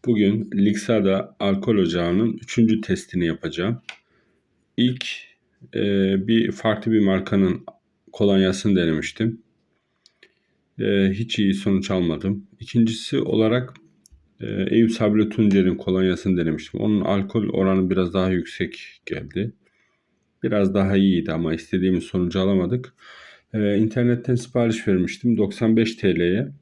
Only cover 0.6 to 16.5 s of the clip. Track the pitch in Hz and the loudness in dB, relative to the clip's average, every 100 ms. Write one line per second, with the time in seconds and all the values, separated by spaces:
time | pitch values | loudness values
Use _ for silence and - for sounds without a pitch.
0.6 | 101 101 - 110 95 95 - _ 98 98 | 2 2 0 2 2 0 -4 _ -2 0
1.6 | 107 104 87 87 85 90 113 107 - - | 2 2 2 0 0 0 0 -2 -6 2
2.6 | 113 107 - 95 - 90 85 - 80 78 | 2 2 -2 -4 -4 -4 -2 -4 -8 -4
3.6 | 87 120 - - _ _ _ _ _ _ | -4 -4 -10 -20 _ _ _ _ _ _
4.6 | _ - 123 127 - - - _ _ _ | _ -2 -2 -2 -10 -12 -18 _ _ _
5.6 | - - 104 98 95 98 101 113 113 - | -10 -4 0 0 2 0 2 0 0 -2
6.6 | 113 107 117 110 98 95 95 101 95 87 | -2 -2 0 2 2 0 0 0 0 -2
7.6 | - - _ _ _ - 101 95 95 95 | -10 -20 _ _ _ -2 2 4 2 0
8.6 | 107 95 82 78 - - 113 113 _ _ | 0 2 2 -2 -4 -4 -4 -4 _ _
9.6 | _ _ _ _ _ _ _ _ _ _ | _ _ _ _ _ _ _ _ _ _
10.6 | _ - 107 101 98 98 113 - 101 98 | _ -4 0 2 2 0 -4 0 0 0
11.6 | 104 95 95 95 87 78 95 101 - _ | 0 0 0 -2 0 -2 -4 -4 -8 _
12.6 | - 117 113 113 - 135 - 110 110 123 | -4 0 0 0 -4 -4 0 2 2 2
13.6 | 127 - _ _ - - _ _ 110 104 | -4 -14 _ _ -20 -20 _ _ -8 -4
14.6 | 95 113 113 - 110 107 107 - 104 98 | 2 4 4 2 2 2 0 2 2 4
15.6 | 92 85 - 92 95 85 98 90 80 | 2 0 -2 0 0 0 0 0 0